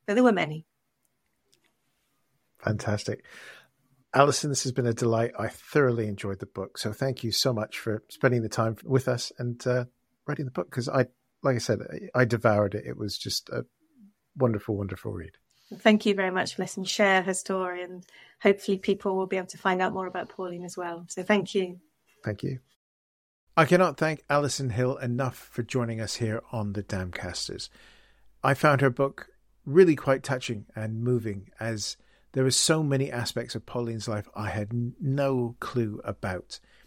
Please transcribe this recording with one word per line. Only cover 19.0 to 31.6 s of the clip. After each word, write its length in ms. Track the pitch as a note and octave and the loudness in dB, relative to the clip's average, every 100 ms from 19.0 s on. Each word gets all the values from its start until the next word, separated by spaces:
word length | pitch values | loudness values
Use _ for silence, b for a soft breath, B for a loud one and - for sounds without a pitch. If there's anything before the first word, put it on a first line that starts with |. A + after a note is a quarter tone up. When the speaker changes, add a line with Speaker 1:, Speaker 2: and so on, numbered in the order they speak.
| G3+ F#3+ | 0 -2
Speaker 1:
will 100 | F#3+ | -2
be 120 | F#3+ | -4
able 80 | F3+ | -6
to 100 | D#3+ | -4
find 240 | F#3+ F#3 | 0 2
out 140 | F#3 | 0
more 120 | F#3+ F#3 | -2 -6
about 220 | F3+ E3+ | -6 -10
Pauline 360 | - F3+ F3 | -10 -10 -8
as 120 | F3 F3+ | -10 -10
well. 300 | F3 E3+ F3 | -10 -10 -12
So 140 | - | -4
thank 320 | F3+ G#3 F#3 | 2 2 2
you. 260 | G3 F3+ F3+ _ _ _ _ | -2 -2 -6 _ _ _ _
Speaker 2:
Thank 200 | - G#2 | -6 -4
you. 160 | - C3 - _ _ _ _ _ _ _ _ | -4 -8 -12 _ _ _ _ _ _ _ _
I 120 | - D3+ | 4 6
cannot 320 | F3 F3+ C#3+ | 6 4 2
thank 240 | D#3+ D3+ - | 0 -2 0
Alison 400 | C#3+ D3 - C3+ | 2 2 0 -2
Hill 260 | G#2+ B2+ C#3 | 0 0 0
enough 400 | B2+ A#2+ C3+ - | -2 -2 -2 -6
for 260 | - - | -10 -8
joining 380 | A#2 C3 A#2 A2+ | -4 -2 -2 -2
us 140 | A2 | -4
here 280 | - A2+ A2 - | -2 -2 -2 -4
on 200 | A#2+ G#2 | -4 -4
The 100 | G2+ | -4
Damcasters. 840 | G2 G2 F2+ F2 F#2 F2+ - F#2 - b b b b b b _ | -4 -4 -4 -6 -8 -8 -8 -10 -12 b b b b b b _
I 120 | C3 | 0
found 260 | C#3 D#3 C3+ | 4 4 6
her 80 | C#3 | 4
book 400 | B2 C#3 - - _ _ _ - | 2 -2 -2 -18 _ _ _ 2
really 280 | D3 F#3 | 6 8
quite 280 | D3 - C3+ | 6 2 0
touching 420 | - C3 - G#2+ - | 0 -4 -4 -8 -10
and 300 | - A2 A2 | -8 -6 -4
moving, 460 | A#2+ B2 G#2+ G2+ G2 - | 0 0 -2 -8 -10 -8